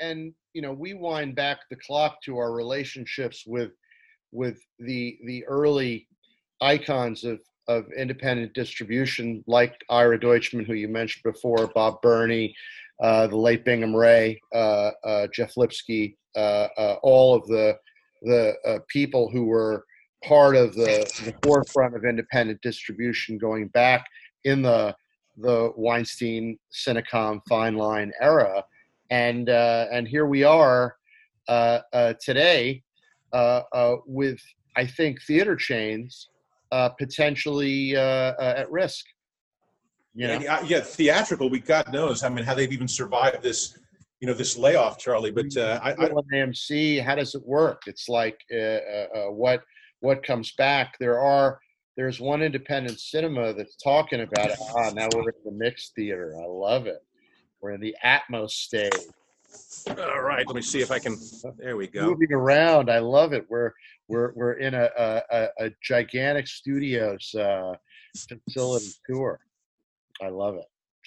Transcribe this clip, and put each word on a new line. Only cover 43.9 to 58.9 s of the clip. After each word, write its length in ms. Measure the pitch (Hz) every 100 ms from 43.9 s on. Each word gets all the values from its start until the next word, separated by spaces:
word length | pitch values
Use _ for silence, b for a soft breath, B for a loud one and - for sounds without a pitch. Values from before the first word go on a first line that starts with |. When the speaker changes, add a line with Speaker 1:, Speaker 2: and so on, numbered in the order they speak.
| _ _ _
Speaker 2:
you 80 | 127
know, 80 |
this 220 | 120 127 120
layoff, 420 | 131 165 113 -
Charlie, 320 | 127 113 110
but, 260 | 104 143 135
uh, 220 | 110 117
I, 100 | 127
I 140 | 143 160
Speaker 1:
A 300 | 147 143 139
M 160 | 131
C, 460 | 123 - 147 156 143
how 160 | 123
does 220 | 143 131 139
it 100 | 117
work? 360 | 143 160 - -
It's 220 | - -
like, 320 | 117 113 - -
uh, 40 | 113
uh, 500 | 110 110 - 104 98
uh, 160 | 110 101
what, 300 | 104 123 127 - b b b
what 240 | 131 135
comes 280 | - 120 110 -
back? 380 | 139 139 131 -
There 220 | 123 120
are, 400 | 139 139 135 135 _ _ _ -
there's 240 | 131 127
one 220 | 135 147
independent 560 | 156 135 131 139 123 110
cinema 540 | - 156 160 135 117
that's 240 | 104 101 -
talking 460 | 143 147 151 123
about 280 | 110 104 104
it. 80 | 101
Ah, 300 | 110 117 110
now 180 | 104 110
we're 140 | 113 113
in 160 | -
the 80 | 107
mixed 420 | 104 117 - -
theater. 400 | - 104 92 82 78
I 40 | 87
love 400 | 90 101 123 110
it. 160 | 78 - _ _ _ _ _
We're 120 | 101
in 80 | 101
the 140 | 110 -
Atmos 460 | 123 143 - 120 107
stage. 400 | - - 113 104